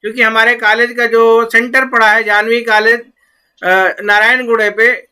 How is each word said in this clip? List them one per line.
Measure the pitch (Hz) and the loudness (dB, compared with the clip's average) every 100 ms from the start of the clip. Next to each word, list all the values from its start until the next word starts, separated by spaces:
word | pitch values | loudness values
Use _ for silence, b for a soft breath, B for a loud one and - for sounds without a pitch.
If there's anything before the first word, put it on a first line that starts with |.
क्योंकि | 208 240 | -10 -2
हमारे | 226 220 226 | 0 2 0
कॉलेज | 240 220 220 240 | 0 0 0 -2
का | 240 233 | -2 -2
जो | 226 226 226 226 | 2 2 2 2
सेंटर | 226 247 254 | -2 0 -2
पड़ा | 262 247 220 | -2 0 2
है, | 220 | 2
जानवी | 208 208 214 233 | 0 -2 0 -2
कॉलेज, | 233 214 220 233 233 _ _ _ _ _ | 0 0 2 -2 -4 _ _ _ _ _
अ, | 180 185 190 - | -2 0 0 -2
नारायणगुड़े | 208 208 220 254 247 226 214 | -2 0 2 0 -2 0 -2
पे | 202 233 247 - | 0 0 0 -8